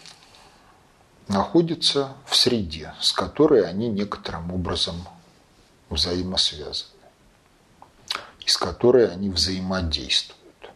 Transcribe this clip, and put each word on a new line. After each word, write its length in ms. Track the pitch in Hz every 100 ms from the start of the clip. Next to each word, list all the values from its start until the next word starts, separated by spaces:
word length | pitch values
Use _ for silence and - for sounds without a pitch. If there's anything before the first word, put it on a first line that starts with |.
| - - - - - - _ _ _ _ _ _ -
находятся 840 | 98 - 165 165 160 - 143 135 131 -
в 80 | -
среде, 580 | 123 117 82 78 - -
с 100 | -
которой 560 | - 87 - 156 123 85
они 200 | 95 117
некоторым 640 | 101 101 - - 82 85
образом 440 | 90 82 - - 85 87 - - _ _ _ _ _ -
взаимосвязаны, 1000 | 80 90 90 92 90 - 78 78 - - - - _ _ _ _ _ _ _ - _ - - - - -
и 20 |
с 80 | -
которой 520 | 92 85 120 123 101
они 200 | 90 101
взаимодействуют. 1120 | 87 95 92 92 92 82 69 65 - - - - - -